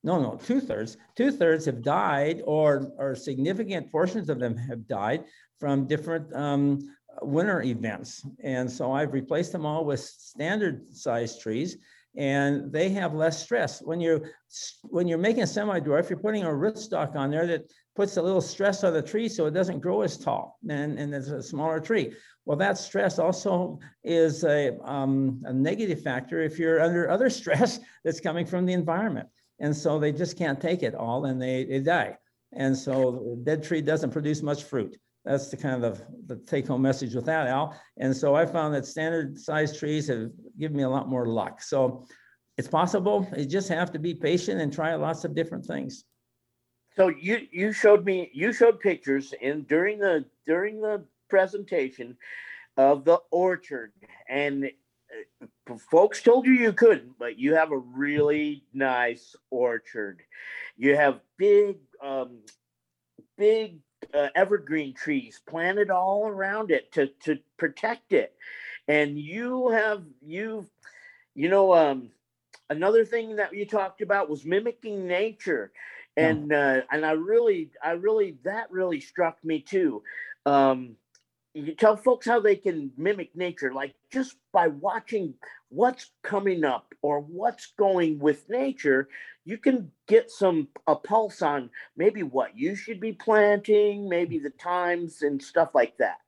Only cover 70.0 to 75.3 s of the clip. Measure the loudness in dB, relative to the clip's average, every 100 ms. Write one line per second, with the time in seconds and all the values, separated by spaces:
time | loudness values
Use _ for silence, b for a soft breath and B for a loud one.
70 | -8 _ -12 -8 -8 -10 -12 _ B B
71 | B B B -4 2 6 8 8 6 2
72 | -6 _ _ _ _ -20 _ 0 4 4
73 | 4 -2 -4 -4 -4 -4 -4 -2 -2 -6
74 | -2 0 0 -6 0 0 0 -6 -10 -8
75 | -2 -2 -2